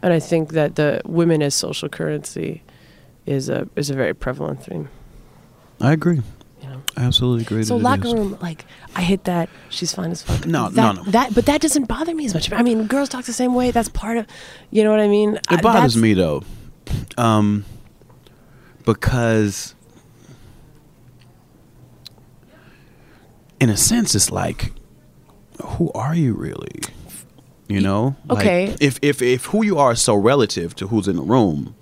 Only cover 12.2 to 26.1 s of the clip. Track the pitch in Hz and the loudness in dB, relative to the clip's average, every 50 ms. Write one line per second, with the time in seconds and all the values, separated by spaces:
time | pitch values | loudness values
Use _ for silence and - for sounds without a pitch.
12.2 | 302 240 185 160 - - 214 208 240 240 226 220 220 208 254 277 285 269 - 254 | -4 -4 -4 -4 -4 -4 0 0 2 2 2 2 0 0 0 -2 -2 -2 -6 -10
13.2 | 247 - 233 - 254 247 247 247 254 254 240 247 226 - - - - 208 233 233 | -10 -10 -4 -2 -2 0 0 2 0 2 0 0 -2 -2 -4 -6 -4 -4 -4 -4
14.2 | 214 - - - - - - - - _ - 208 214 214 214 214 214 208 202 208 | -6 -6 -14 -20 -20 -20 -20 -20 -20 _ 2 2 4 4 4 4 4 4 4 4
15.2 | 214 208 208 - - - 170 170 165 - 226 196 151 135 113 117 113 110 104 92 | 4 2 0 -2 -2 0 0 2 4 4 4 6 4 4 4 4 4 6 6 4
16.2 | 92 80 76 69 - - - - - - - _ _ - - - - - - - | 4 2 0 -2 -4 -8 -16 -18 -18 -20 -20 _ _ -6 -6 -6 -6 -8 -4 0
17.2 | 120 113 110 107 104 104 104 104 101 - - - - - _ _ - _ - - | 2 4 4 4 4 2 2 0 -4 -8 -16 -20 -20 -20 _ _ -20 _ -20 -20
18.2 | _ - - _ _ _ - - - - - _ - - 110 - - - 131 127 | _ -20 -20 _ _ _ -20 -20 -20 -20 -20 _ 0 0 0 0 0 -2 0 0
19.2 | 117 113 113 110 107 104 98 - - - - _ _ - _ - _ _ - - | 2 2 4 4 2 2 0 -4 -10 -14 -16 _ _ -20 _ -20 _ _ -20 -20
20.2 | - - - - - - - - - - - - _ _ _ _ _ - _ - | -20 -20 -20 -20 -20 -20 -20 -20 -20 -20 -20 -20 _ _ _ _ _ -20 _ -20
21.2 | - - _ _ _ _ _ - _ _ _ - - _ - - - - _ _ | -20 -20 _ _ _ _ _ -20 _ _ _ -20 -20 _ -20 -20 -20 -20 _ _
22.2 | - _ _ - _ _ _ - - - - _ _ _ _ _ - - - - | -20 _ _ -20 _ _ _ -20 -20 -20 -20 _ _ _ _ _ -20 -20 -20 -20
23.2 | _ _ _ - _ _ _ _ 143 120 104 92 - - 220 240 220 - - 104 | _ _ _ -20 _ _ _ _ 2 2 2 2 2 2 2 2 2 2 2 0
24.2 | - - 92 92 92 82 - - - - - - - _ - _ _ - _ _ | 0 0 0 -2 -4 -4 -4 -4 -6 -8 -8 -12 -20 _ -20 _ _ -20 _ _
25.2 | _ _ - - - _ _ - - - - - 85 76 - - 113 135 | _ _ -20 -20 -20 _ _ -16 -12 -10 -4 -2 -2 -2 -2 -4 -4 -2